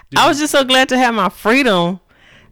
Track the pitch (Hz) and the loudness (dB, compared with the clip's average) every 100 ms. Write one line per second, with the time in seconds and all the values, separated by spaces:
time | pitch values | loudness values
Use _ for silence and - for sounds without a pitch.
0 | - - 277 294 294 285 262 262 262 254 | -8 0 0 0 -2 -2 0 0 0 0
1 | 247 226 185 - 208 262 262 180 170 190 | 0 0 -4 -4 0 0 2 0 -2 -4
2 | _ _ _ - _ | _ _ _ -20 _